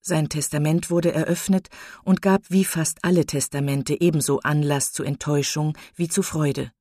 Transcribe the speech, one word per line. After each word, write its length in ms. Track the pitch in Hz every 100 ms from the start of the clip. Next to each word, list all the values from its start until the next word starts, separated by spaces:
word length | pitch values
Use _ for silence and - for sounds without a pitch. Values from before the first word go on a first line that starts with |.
Sein 280 | - 165 151
Testament 640 | 151 - 147 151 165 -
wurde 220 | 170 170
eröffnet 560 | 156 160 - - 190 - - - -
und 180 | - 185
gab 200 | 202 196 -
wie 160 | 190
fast 340 | 185 165 156 -
alle 220 | 175 180
Testamente 760 | 147 143 - 143 139 139 135 147
ebenso 400 | 170 156 - 139
Anlass 520 | - 151 143 143 -
zu 120 | -
Enttäuschung 720 | 143 139 - 147 139 151 151 151 -
wie 140 | - 170
zu 140 | 196
Freude. 500 | 185 156 147 139 123 _